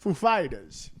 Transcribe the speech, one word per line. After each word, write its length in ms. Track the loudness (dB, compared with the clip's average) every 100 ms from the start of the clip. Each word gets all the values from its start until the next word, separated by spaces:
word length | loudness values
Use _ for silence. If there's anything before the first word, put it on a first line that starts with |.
Foo 140 | 0
Fighters. 760 | 2 4 4 2 -4 -10 -16 -16 -16